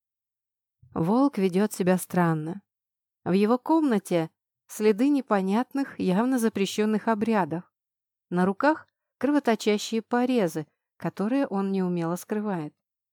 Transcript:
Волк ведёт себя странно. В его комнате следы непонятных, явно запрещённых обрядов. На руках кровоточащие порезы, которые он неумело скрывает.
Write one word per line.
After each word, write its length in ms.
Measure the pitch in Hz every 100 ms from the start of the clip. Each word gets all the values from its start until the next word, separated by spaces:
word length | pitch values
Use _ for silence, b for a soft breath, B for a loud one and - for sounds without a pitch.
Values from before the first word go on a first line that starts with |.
| _ _ _ _ _ _ _ _ _
Волк 440 | 170 165 240 277 208
ведёт 340 | 190 175 208
себя 260 | - 180 185
странно. 640 | - 180 170 160 156 202 - _ _ _ _ _
В 80 | -
его 260 | 185 208 247
комнате 720 | - 320 302 208 - 175 160 _ _ _ -
следы 440 | - 214 202 277
непонятных, 880 | 285 - 208 190 208 262 277 269 -
явно 380 | 185 180 247 262
запрещённых 680 | 226 202 190 - 214 214 -
обрядов. 640 | 214 220 214 160 160 - _ _ _ _ _ _
На 160 | 180 185
руках 400 | 190 277 311 - _ _ _
кровоточащие 800 | 262 294 247 220 208 208 - 226
порезы, 640 | - 240 254 247 175 160 151 _ _ _
которые 500 | 165 - 202 269 277
он 240 | 196 196
неумело 460 | 196 185 175 165 180
скрывает. 580 | - 214 214 180 151 - _ _ _